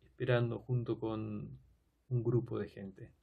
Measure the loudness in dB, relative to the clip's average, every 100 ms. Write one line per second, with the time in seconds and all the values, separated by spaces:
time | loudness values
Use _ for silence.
0 | -18 -4 2 4 4 -2 0 0 2 -2
1 | 0 -2 -4 -6 -8 -12 -20 _ _ _
2 | -2 2 4 2 2 -4 -4 -6 -10 -10
3 | -16 -18